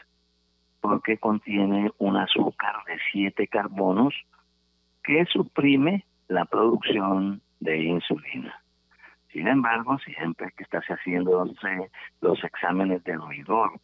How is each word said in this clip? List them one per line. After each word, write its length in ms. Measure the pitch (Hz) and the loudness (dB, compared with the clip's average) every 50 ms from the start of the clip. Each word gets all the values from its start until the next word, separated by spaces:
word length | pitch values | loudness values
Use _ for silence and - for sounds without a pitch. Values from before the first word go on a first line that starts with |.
| - _ _ _ _ _ _ _ _ _ _ _ _ _ _ _ | -20 _ _ _ _ _ _ _ _ _ _ _ _ _ _ _
porque 380 | - 104 101 - - - 110 107 | -2 0 0 0 0 -2 -2 0
contiene 720 | - 110 107 107 - - 104 101 98 98 101 101 101 107 - - | 0 0 0 0 -2 -2 0 0 2 2 2 2 0 0 -2 0
un 180 | - 98 95 | 0 0 2
azúcar 600 | 98 95 - - 107 - - - - - 104 104 107 101 | 2 2 0 2 2 2 0 0 -2 -4 -4 -4 -6 -8
de 120 | 87 85 82 - - | -8 -8 -6 -6 -4
siete 380 | - 101 98 98 - - 104 - | -2 0 0 0 0 -2 -4 -2
carbonos 640 | - 107 101 101 101 95 95 95 92 101 123 143 - - - _ _ _ _ _ _ _ _ _ _ _ _ _ _ _ - | 0 -2 -2 -2 -2 0 0 2 4 4 4 2 2 -2 -14 _ _ _ _ _ _ _ _ _ _ _ _ _ _ _ -4
que 220 | - 147 160 175 | 0 2 2 4
suprime 760 | 170 - - - - - - 139 143 139 135 135 165 196 196 - _ _ _ _ - | 2 2 0 0 0 0 2 4 6 6 6 4 4 2 0 -2 _ _ _ _ -2
la 160 | 92 90 87 | -2 -2 0
producción 960 | - - 104 110 113 113 107 - - - 107 98 98 95 95 98 98 101 98 _ _ _ - | 0 2 4 4 4 4 2 2 0 0 0 2 2 2 2 0 0 -4 -6 _ _ _ -8
de 240 | - 80 78 78 78 | -4 -2 -2 0 0
insulina. 800 | 82 87 85 - - - 76 - - - 65 - - - - _ _ _ _ _ _ _ _ - - - _ _ _ - | 0 0 0 0 -2 -4 -4 -4 -10 -12 -10 -10 -12 -14 -18 _ _ _ _ _ _ _ _ -20 -20 -20 _ _ _ -10
Sin 160 | 76 80 110 | -4 0 2
embargo, 500 | 135 139 120 113 117 117 117 123 135 135 | 2 2 4 2 0 0 0 -2 -2 -4
siempre 480 | - - - 73 78 82 82 - 98 | -4 -10 -12 -8 -6 -6 -6 -6 -8
hay 60 | 92 - | -12 -10
que 120 | - 78 | -14 -16
estarse 300 | - - 85 - - 90 | -6 -6 -6 -6 -4 -8
haciendo 500 | 82 - 90 90 90 92 90 92 90 90 | -8 -6 -4 -2 -2 2 2 2 2 2
los, 200 | 90 - - - | -2 -6 -8 -6
eh, 260 | 98 95 92 92 - _ - - - _ - | -6 -6 -6 -8 -10 _ -18 -20 -20 _ -2
los 220 | - 90 90 - - | 0 2 2 2 -2
exámenes 580 | 87 - - - 90 87 92 95 95 92 90 - | -8 -8 -4 -2 0 0 2 2 2 0 -2 -2
de 120 | 90 87 | -6 -8
oidor 600 | 80 80 78 - 71 - - 107 113 110 98 - - | -8 -8 -10 -12 -12 -6 -2 2 2 2 2 0 -6